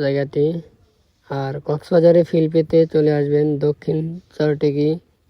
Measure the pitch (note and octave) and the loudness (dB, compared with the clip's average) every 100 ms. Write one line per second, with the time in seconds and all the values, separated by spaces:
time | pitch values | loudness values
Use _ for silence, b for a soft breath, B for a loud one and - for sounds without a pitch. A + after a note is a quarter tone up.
0 | C#3 C#3 C#3 D3 D3+ E3+ D#3+ _ _ _ | -2 -2 -2 -2 -2 -2 -10 _ _ _
1 | _ _ - C#3 C#3 C#3+ - D3 - F3+ | _ _ -12 -8 -8 -8 -6 -8 -2 2
2 | E3+ E3+ E3 E3 D#3 E3 D#3 E3 D#3+ D#3+ | 6 4 2 0 0 0 2 2 2 2
3 | D3+ D3 C#3+ D3 D3+ C#3+ D3 D3 - D#3+ | 2 0 0 0 0 -2 -2 -4 -4 -4
4 | D#3+ F3 - - D3+ D3 D#3 C#3+ D3 E3 | -6 -10 -12 -4 -2 -2 -2 0 -2 -4
5 | _ _ - | _ _ -4